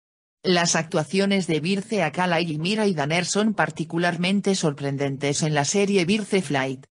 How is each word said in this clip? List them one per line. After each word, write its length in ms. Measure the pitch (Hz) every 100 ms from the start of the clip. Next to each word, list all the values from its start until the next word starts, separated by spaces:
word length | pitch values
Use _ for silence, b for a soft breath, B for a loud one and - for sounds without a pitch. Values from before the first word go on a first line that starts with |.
| _ _ _ _
Las 320 | 185 175 170
actuaciones 720 | 170 160 165 151 190 196 196 175
de 140 | 156
Birce 420 | 160 196 196 214
Akalay 520 | 156 156 180 165 175
y 40 | 151
Mirai 340 | 175 220 208
Daner 320 | 156 143 170
son 300 | 170 196 220
particularmente 1000 | 196 156 - 160 170 175 175 180 202 196 190
sorprendentes 880 | 165 139 139 139 139 135 139 147
en 100 | 156
la 100 | 151
serie 400 | 143 202 202 196 170
Birce 360 | 214 196 196
Flight. 440 | - 143 135 131 -